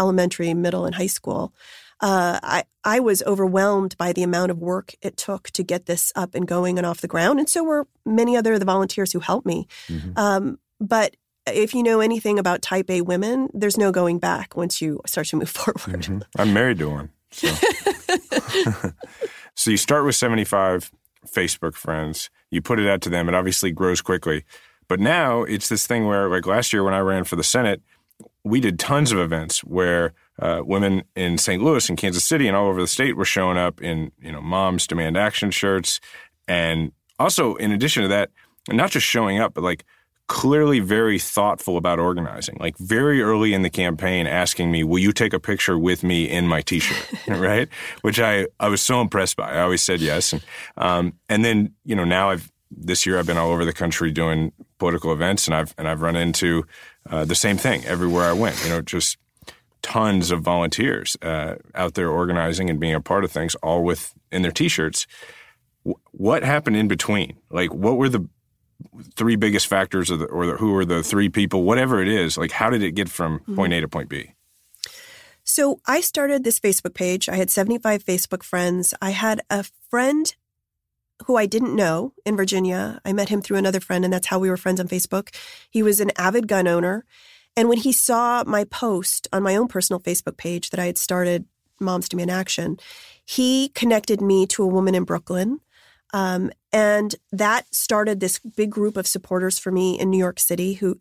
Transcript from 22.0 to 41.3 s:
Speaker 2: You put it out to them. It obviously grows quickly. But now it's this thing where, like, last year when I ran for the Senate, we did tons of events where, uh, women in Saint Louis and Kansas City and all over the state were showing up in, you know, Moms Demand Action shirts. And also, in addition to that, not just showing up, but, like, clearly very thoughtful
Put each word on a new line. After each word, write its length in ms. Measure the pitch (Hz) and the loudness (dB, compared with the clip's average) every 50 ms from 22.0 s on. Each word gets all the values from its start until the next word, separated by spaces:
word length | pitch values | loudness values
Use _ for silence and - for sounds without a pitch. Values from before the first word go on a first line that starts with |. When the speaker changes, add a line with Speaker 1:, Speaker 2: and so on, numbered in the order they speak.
| 78 78 78 - - - _ _ _ _ | -4 -6 -6 -8 -10 -12 _ _ _ _
Speaker 2:
You 100 | - 85 | -4 -4
put 180 | 76 - 120 110 | -2 0 2 2
it 80 | 104 | 4
out 140 | 101 98 90 | 2 2 2
to 60 | - 87 | 0 -2
them. 180 | 87 87 85 | 0 0 2
It 80 | 85 87 | 2 2
obviously 380 | 92 92 92 87 - - 92 | 2 2 0 0 0 0 -2
grows 300 | 80 80 95 90 90 - | 0 0 2 2 2 0
quickly. 420 | - - 92 87 - 82 76 73 - _ - - - _ _ _ _ | 0 -2 -2 0 0 -2 -2 -2 -4 _ -18 -20 -20 _ _ _ _
But 140 | - 92 95 | -2 0 2
now 440 | 101 127 165 175 156 131 117 120 113 | 2 2 2 2 2 2 0 0 -2
it's 260 | - 107 98 - - | -2 -4 -4 -2 -2
this 160 | 117 101 - | -2 -2 0
thing 200 | - 120 117 110 | 0 0 0 2
where, 220 | 104 101 98 98 92 | 2 2 2 2 2
like, 180 | 90 92 85 | 0 0 0
last 280 | 92 98 117 123 - - | 0 0 2 2 2 2
year 100 | 104 98 | 2 2
when 80 | 95 | 2
I 60 | 95 95 | 2 2
ran 260 | 98 95 95 92 90 | 2 2 0 0 -2
for 120 | - - | -2 -2
the 60 | 85 | -2
Senate, 380 | 78 - - 127 123 107 98 - - _ _ _ _ _ _ - - - _ _ - | 0 2 2 2 2 2 0 -2 -6 _ _ _ _ _ _ -20 -20 -20 _ _ -2
we 160 | 107 110 131 | 0 2 2
did 180 | 127 104 90 82 | 2 2 0 -2
tons 340 | - - 139 143 147 123 | -2 0 2 2 2 2
of 60 | 110 92 | 2 2
events 460 | 87 80 82 80 78 82 - - - | 0 0 -2 -4 -2 -4 -4 -4 -4
where, 480 | - 80 92 92 87 87 85 85 82 - _ _ _ _ - | -2 0 0 2 2 2 2 0 -2 -4 _ _ _ _ -4
uh, 220 | - 82 82 82 | -2 -2 -2 -2
women 420 | 65 69 95 101 101 98 95 92 - _ - | -2 0 0 2 2 2 2 0 -2 _ -6
in 220 | 98 92 90 87 78 | -4 -2 0 0 0
Saint 240 | - - 92 92 | 0 0 0 2
Louis 260 | 113 156 156 120 - - | 2 2 2 2 2 0
and 80 | 87 | -2
Kansas 260 | - - 95 90 87 | -2 -2 -2 -2 0
City 240 | - - 160 151 139 | 0 0 2 2 2
and 80 | 104 95 | 2 2
all 140 | 101 101 98 | 2 2 2
over 140 | 92 90 | 0 0
the 40 | 90 | 0
state 300 | 85 - - 135 139 - | 0 0 0 0 0 0
were 80 | - 98 | 0 -2
showing 320 | - - 98 92 90 90 | 0 0 0 0 0 2
up 240 | 90 87 87 85 - | 0 0 -2 -2 -4
in, 320 | - 85 82 80 78 71 - _ | -6 -4 -4 -4 -4 -6 -10 _
you 100 | 64 78 | -14 -14
know, 120 | 76 73 | -12 -10
Moms 440 | 76 80 90 95 95 92 90 87 - | -6 -4 -2 0 0 0 0 -2 -2
Demand 300 | - 92 85 80 80 82 | -2 -2 -2 -2 0 0
Action 340 | 95 104 107 - - 104 101 | 0 0 0 0 -2 -2 -2
shirts. 500 | 87 - - 98 95 95 85 - - - - - - - - - _ _ _ | -2 0 0 0 0 0 0 -2 -4 -6 -8 -14 -20 -20 -20 -20 _ _ _
And 460 | - 90 87 82 82 82 80 80 73 - _ _ _ _ - | -2 0 0 0 0 0 0 -2 -4 -6 _ _ _ _ 0
also, 360 | 127 190 - - 151 117 101 | 0 0 2 2 0 0 -2
in 180 | - 110 104 | -2 -2 -2
addition 300 | 104 101 127 156 - 120 | 0 0 0 0 0 0
to 60 | 101 95 | 2 2
that, 200 | 98 101 98 - _ _ _ _ _ _ - - | 2 2 0 -2 _ _ _ _ _ _ -6 -2
not 200 | 107 113 175 196 | 0 2 2 2
just 160 | - 135 - | 0 0 0
showing 340 | - - 120 113 98 98 104 | 0 0 2 2 2 2 2
up, 140 | 113 101 - | 0 0 -2
but, 100 | - 85 | -2 -4
like, 200 | 90 87 - - _ _ _ _ _ _ _ _ - | -2 -4 -4 -8 _ _ _ _ _ _ _ _ -8
clearly 520 | - - - 131 143 151 151 147 143 123 | -4 0 2 4 4 4 4 4 4 2
very 400 | 98 92 104 110 113 110 104 90 | 2 2 2 2 2 2 2 0
thoughtful 560 | - - | -2 -2